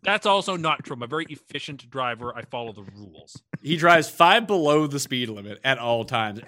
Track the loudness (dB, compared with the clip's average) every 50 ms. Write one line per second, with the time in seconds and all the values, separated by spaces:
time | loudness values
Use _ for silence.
0 | 0 0 -2 0 2 2 2 2 2 -2 -4 -2 0 -2 -2 -2 -4 -12 -10 -10
1 | -10 -8 -6 -8 -8 -8 -12 -20 _ _ -12 -12 -10 -10 -14 -16 -18 -12 -8 -4
2 | -4 -4 -4 -6 -10 -12 -12 -12 -14 _ -10 -10 -8 -10 -12 -14 -18 -20 -20 -20
3 | -20 -20 -20 -20 -20 -20 -20 -20 _ _ -16 -14 -4 -4 -2 2 6 6 6 6
4 | 4 0 4 6 6 6 6 4 2 2 0 2 4 4 4 4 2 0 -2 -6
5 | -6 -4 -4 -4 -4 -6 -8 -12 -12 -14 -16 -4 -2 -2 0 0 0 0 0 0
6 | -2 -2 -2 -2 -2 -2 -6 -10 -4